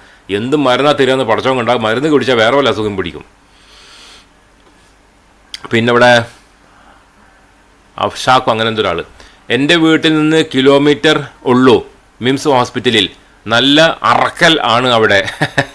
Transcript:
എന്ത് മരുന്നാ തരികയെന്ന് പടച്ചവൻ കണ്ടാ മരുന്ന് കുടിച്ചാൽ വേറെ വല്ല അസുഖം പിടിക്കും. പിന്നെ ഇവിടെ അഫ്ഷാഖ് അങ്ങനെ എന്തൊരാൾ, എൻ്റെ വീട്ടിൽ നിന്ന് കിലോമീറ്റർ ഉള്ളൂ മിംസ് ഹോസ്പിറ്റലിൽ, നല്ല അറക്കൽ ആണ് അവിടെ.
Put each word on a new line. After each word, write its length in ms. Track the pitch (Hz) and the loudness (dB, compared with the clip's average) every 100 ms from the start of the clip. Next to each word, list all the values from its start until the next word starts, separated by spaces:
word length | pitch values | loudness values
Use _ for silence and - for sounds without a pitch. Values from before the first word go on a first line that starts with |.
| - - - 101 | -20 -20 -8 -6
എന്ത് 180 | 120 151 131 | -2 0 0
മരുന്നാ 260 | 123 143 143 | 2 0 2
തരികയെന്ന് 260 | 131 131 117 | 0 0 0
പടച്ചവൻ 280 | 107 117 131 | -2 0 -2
കണ്ടാ 140 | 117 123 110 | -2 -2 -2
മരുന്ന് 240 | 117 151 | -2 0
കുടിച്ചാൽ 240 | 143 120 120 | 0 0 0
വേറെ 140 | 110 143 | 2 2
വല്ല 140 | 127 104 | 0 -2
അസുഖം 200 | 107 98 | -6 -6
പിടിക്കും. 240 | 85 73 - _ _ _ _ - - - - - _ _ _ _ _ _ _ _ _ _ _ _ _ - - | -8 -10 -20 _ _ _ _ -20 -20 -20 -20 -20 _ _ _ _ _ _ _ _ _ _ _ _ _ -20 -6
പിന്നെ 200 | 117 117 | -2 0
ഇവിടെ 180 | 120 123 120 113 - _ _ _ _ - _ _ _ _ _ _ _ _ _ _ - 104 | 2 4 4 0 -16 _ _ _ _ -20 _ _ _ _ _ _ _ _ _ _ -6 -6
അഫ്ഷാഖ് 460 | - - 127 131 | -4 0 0 0
അങ്ങനെ 160 | 113 113 | -2 -2
എന്തൊരാൾ, 240 | 110 95 85 76 - - _ - 120 | -2 -4 -4 -8 -18 -20 _ -4 -2
എൻ്റെ 200 | 147 170 160 | 0 2 2
വീട്ടിൽ 260 | 160 160 156 | 2 0 0
നിന്ന് 220 | 156 160 160 131 | 0 0 0 2
കിലോമീറ്റർ 640 | 135 139 147 143 160 151 139 - 139 | 4 4 2 2 0 0 -4 -8 -2
ഉള്ളൂ 260 | 123 131 104 - - _ _ 117 | 2 4 4 0 -20 _ _ -4
മിംസ് 260 | 135 151 127 | -2 0 0
ഹോസ്പിറ്റലിൽ, 520 | 120 123 120 110 92 - _ _ 107 | -2 -4 -2 0 -2 -8 _ _ -4
നല്ല 280 | 117 131 147 160 - 110 | -2 2 2 2 0 0
അറക്കൽ 420 | - 127 - 170 160 117 | 0 -2 0 0 0 0
ആണ് 140 | 117 127 117 | 0 2 2
അവിടെ. 220 | 107 98 - - 151 - - | 2 0 -2 -6 -4 -4 -4